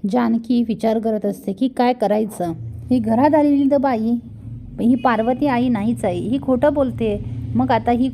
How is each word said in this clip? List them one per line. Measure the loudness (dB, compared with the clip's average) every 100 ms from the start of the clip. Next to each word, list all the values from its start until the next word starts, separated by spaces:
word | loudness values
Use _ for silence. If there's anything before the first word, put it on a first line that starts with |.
| -2
जानकी | 0 0 0 0 0
विचार | 0 0 0 0
करत | 0 -2 -2
असते | -4 -6
की | -2 -2
काय | 0 0
करायचं. | 2 0 0 -2 -4 -6 -6 -10 -12 -2
ही | 0
घरात | 2 4 4 4
आलेली | 4 4 4
तर | 4
बाई, | 2 0 0 -2 -4 -14 -14 -14 -14 -2
ही | 2 2
पार्वती | 2 2 0 0 2
आई | 2 2
नाहीच | 0 0 -2 -2
आहे, | -2
ही | -2 -4
खोटं | 0 2 2
बोलते. | 2 -2 0 -2 -2 -6 -8 -4 -2
मग | 2
आता | 0 2
ही | 0 0